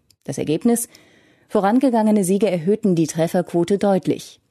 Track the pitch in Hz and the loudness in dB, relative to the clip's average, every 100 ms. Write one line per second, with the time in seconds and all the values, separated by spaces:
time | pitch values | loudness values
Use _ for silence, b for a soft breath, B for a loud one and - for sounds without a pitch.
0 | _ _ - 135 135 160 233 233 - b | _ _ -12 -8 -4 -2 0 -2 -4 b
1 | b b b b b 214 190 247 269 226 | b b b b b 0 2 2 2 2
2 | 214 214 180 196 208 175 160 220 196 165 | 2 2 2 0 0 0 -2 0 0 0
3 | 156 165 165 185 170 170 170 196 202 185 | 0 0 0 0 -2 -2 0 0 2 0
4 | 160 - - - _ | 0 -4 -8 -20 _